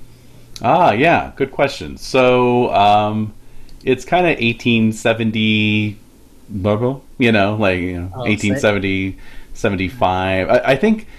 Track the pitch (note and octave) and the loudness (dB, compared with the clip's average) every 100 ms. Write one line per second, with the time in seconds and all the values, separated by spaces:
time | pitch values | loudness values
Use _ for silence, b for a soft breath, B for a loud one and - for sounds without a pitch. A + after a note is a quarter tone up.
0 | b b b b b - A#2 D#3+ D#3+ G#2 | b b b b b -4 0 4 4 4
1 | D#3+ C#3 C2+ - - - C#3+ - D2+ C#2 | 4 2 0 -6 -6 -2 -2 -4 -12 -12
2 | - C3 B2+ B2 B2 B2 B2 G2 G2+ G#2 | -4 2 4 4 2 2 2 2 4 4
3 | G#2 G#2+ G#2+ - b b b b B2+ B2 | 2 -2 -4 -8 b b b b -2 -2
4 | - E3+ F3+ C#3+ A#2 A#2 B2 A#2 A2 A2 | 0 0 2 0 -2 -2 0 2 2 0
5 | A#2 A2+ A2+ A2 G#2+ G#2+ G#2+ G#2+ G#2+ G#2 | 0 0 0 0 0 2 2 0 -2 -6
6 | - - - - - G#2 F#2 G#2+ B2 C#3 | -18 -20 -20 -20 -12 -4 -2 0 -2 -4
7 | - - A#2+ A2 G2 G#2+ G2+ F2+ F2+ F2 | -8 0 2 4 2 0 0 0 -2 -6
8 | F2+ B2+ A#2 G#2 G#2 F#2+ A2 G2+ G2 F#2+ | -8 -6 -4 -2 -2 0 0 0 -2 -2
9 | F#2+ - B B B - A2 G2 F#2 B2 | -4 -8 B B B -6 -4 -2 -4 -2
10 | F3 F#3 F#3+ F#2+ F2+ B2 B2+ C3+ G#3 A3 | -2 0 0 0 2 0 2 2 2 0
11 | - | -4